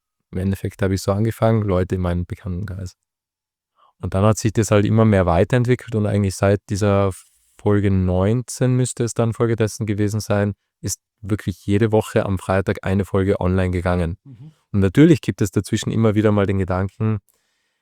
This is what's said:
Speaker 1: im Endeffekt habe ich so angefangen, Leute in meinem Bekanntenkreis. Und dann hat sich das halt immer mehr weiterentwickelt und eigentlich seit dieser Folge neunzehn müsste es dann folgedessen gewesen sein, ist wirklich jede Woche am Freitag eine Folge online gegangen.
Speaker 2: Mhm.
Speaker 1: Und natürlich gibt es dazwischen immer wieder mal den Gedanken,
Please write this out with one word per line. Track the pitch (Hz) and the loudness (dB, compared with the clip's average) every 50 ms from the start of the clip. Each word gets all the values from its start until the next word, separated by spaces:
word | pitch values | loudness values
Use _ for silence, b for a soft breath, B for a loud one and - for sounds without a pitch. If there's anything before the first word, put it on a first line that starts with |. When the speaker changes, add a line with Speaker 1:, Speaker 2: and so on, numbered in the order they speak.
| _ _ _ _ _ _ | _ _ _ _ _ _
Speaker 1:
im | - 92 | -8 -6
Endeffekt | 95 98 95 - - 98 - - | -4 -4 -4 -4 -6 -8 -6 -4
habe | 101 95 98 | -2 -2 -2
ich | 92 | -2
so | - - 98 | -2 -2 -2
angefangen, | 101 113 113 - - 113 113 113 110 | 0 -2 -2 -2 0 0 2 2 2
Leute | 104 101 90 90 92 - 98 | 0 0 0 0 0 -2 -2
in | 92 | -2
meinem | 90 87 87 87 87 | -2 -2 -2 -2 -4
Bekanntenkreis. | - 98 - - 95 87 87 104 92 90 95 92 90 - _ _ _ _ _ _ _ _ _ _ _ _ _ _ _ b b b b b _ | -6 -10 -12 -10 -10 -8 -8 -8 -10 -10 -12 -12 -14 -14 _ _ _ _ _ _ _ _ _ _ _ _ _ _ _ b b b b b _
Und | - 90 - | -8 -4 0
dann | 95 101 | 2 2
hat | 110 110 | 2 2
sich | - - 110 | 2 0 0
das | - 120 104 - | 0 0 2 2
halt | 107 104 104 | 2 2 4
immer | 110 110 113 110 | 4 4 4 4
mehr | 110 104 95 90 | 4 4 4 4
weiterentwickelt | 87 82 85 107 - 131 123 120 120 123 - - - 113 | 4 2 2 2 2 2 0 2 0 -2 -2 -4 -4 -4
und | 107 104 | -2 -2
eigentlich | 104 104 101 101 95 - | 0 0 0 0 -2 0
seit | - 101 98 104 101 _ - | 0 2 2 2 0 _ -4
dieser | 104 95 107 101 98 98 98 95 92 - - _ _ _ _ _ _ | -4 0 0 2 2 2 2 0 -2 -6 -12 _ _ _ _ _ _
Folge | _ - 104 104 101 98 101 | _ 0 0 2 2 2 2
neunzehn | 98 95 92 90 90 92 95 104 117 127 120 - - - 131 127 127 | 2 2 2 2 2 2 2 2 0 0 -4 -6 -4 -2 0 0 2
müsste | 127 127 - - - 120 | 0 0 -2 -2 -4 -4
es | 113 - | -4 -2
dann | - 117 117 | -2 -2 -2
folgedessen | 110 - 120 113 117 107 110 104 - - 110 | 0 0 0 0 0 0 -2 -2 -2 -4 -4
gewesen | 104 101 101 104 101 107 107 | -4 -2 -2 -2 -2 -2 -4
sein, | - - 104 101 101 104 98 - _ _ _ _ | -4 -2 0 0 0 0 -2 -6 _ _ _ _
ist | - 95 - - _ _ _ _ | -10 -10 -10 -10 _ _ _ _
wirklich | 104 95 107 - - 107 92 - - | -8 -6 -6 -4 -4 -6 -8 -6 -4
jede | 101 101 101 117 110 107 | -2 0 2 2 2 2
Woche | 107 - - - 117 - | 2 0 0 -2 -2 -2
am | 98 98 | -2 -4
Freitag | 87 - - 95 98 95 - 101 - | -4 -2 -2 -2 0 0 -2 -4 -4
eine | - 95 95 101 92 | -4 -2 -2 -2 -2
Folge | - - 98 95 98 101 - | -2 -2 0 0 0 0 0
online | 90 90 92 95 92 90 | 0 0 0 0 0 -2
gegangen. | 90 90 85 92 87 90 85 82 95 - _ | -2 -2 -2 -2 0 0 -2 -4 -6 -10 _
Speaker 2:
Mhm. | 139 127 101 143 156 - _ _ _ - | -20 -20 -20 -20 -20 -20 _ _ _ 0
Speaker 1:
Und | 101 | 0
natürlich | 95 98 - 139 151 175 151 - | 0 2 6 6 6 6 6 4
gibt | - - 101 - | 0 -4 -4 -2
es | 110 - | -2 -2
dazwischen | - 110 98 - 113 107 - 120 | -2 -2 -2 -2 -4 -4 -4 -2
immer | 113 110 113 110 101 | -2 0 2 2 2
wieder | 107 104 107 104 | 2 2 2 2
mal | 104 101 | 2 2
den | 95 98 | 0 0
Gedanken, | 98 95 87 92 92 98 98 - - 110 110 110 101 - _ _ _ _ _ _ _ _ _ _ _ | -2 -2 -2 -2 -4 -4 -4 -6 -4 -4 -2 -4 -4 -8 _ _ _ _ _ _ _ _ _ _ _